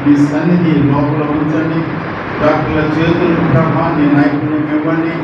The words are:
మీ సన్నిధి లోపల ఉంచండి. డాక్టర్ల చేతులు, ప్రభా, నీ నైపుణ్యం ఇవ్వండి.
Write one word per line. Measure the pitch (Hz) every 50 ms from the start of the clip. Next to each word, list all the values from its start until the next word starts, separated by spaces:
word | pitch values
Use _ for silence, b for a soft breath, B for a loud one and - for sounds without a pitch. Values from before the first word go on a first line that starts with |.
| 131
మీ | 139 147 143 147 147
సన్నిధి | 147 156 160 175 175 - 165 160 147 143 143 139
లోపల | 139 143 139 139 147 151 151 147 147
ఉంచండి. | 156 151 151 156 160 160 160 160 165 160 - - 165 - - - - - - - -
డాక్టర్ల | 151 151 151 147 147 - 156 156 151 151 151
చేతులు, | 156 165 165 175 175 180 175 165 160 - -
ప్రభా, | 131 160 160 156 143 160 165 160 156
నీ | 147 143 139 143
నైపుణ్యం | 143 143 - 151 143 143 151 156 151 - 147 151
ఇవ్వండి. | 151 151 160 165 160 160 165 - -